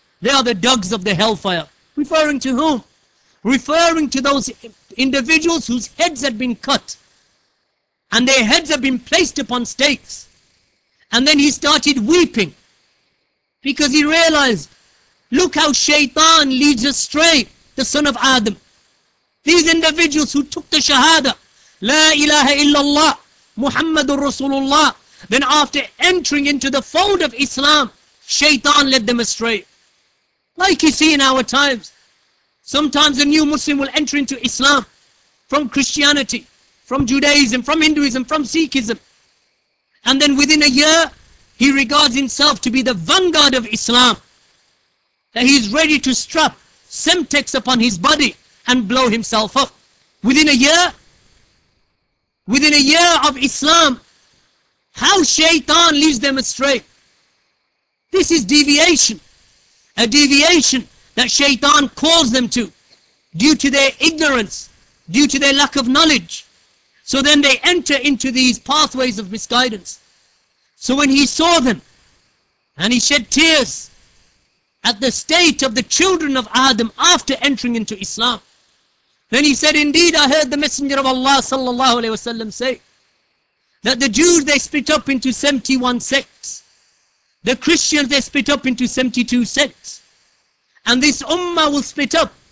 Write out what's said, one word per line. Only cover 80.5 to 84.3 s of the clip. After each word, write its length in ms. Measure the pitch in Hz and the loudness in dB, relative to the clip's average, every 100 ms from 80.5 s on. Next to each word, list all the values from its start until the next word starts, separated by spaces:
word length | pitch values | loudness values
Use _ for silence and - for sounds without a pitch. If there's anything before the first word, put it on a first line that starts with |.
the 60 | 285 | -2
Messenger 420 | 294 - 277 269 | -4 -4 -4 -2
of 60 | 262 | -2
Allah 340 | 262 262 277 | 0 2 0
sallallahu 600 | - 269 254 240 254 240 | 0 -4 -4 -2 0 0
alaihi 120 | 226 | -4
wasallam 400 | 220 240 226 220 | -6 -8 -10 -10
say 280 | - 254 233 _ _ _ _ _ _ _ _ _ _ | -8 -8 -8 _ _ _ _ _ _ _ _ _ _
that 180 | 226 254 | -4 -2
the 100 | 269 | -2
Jews, 360 | 208 349 | 2 4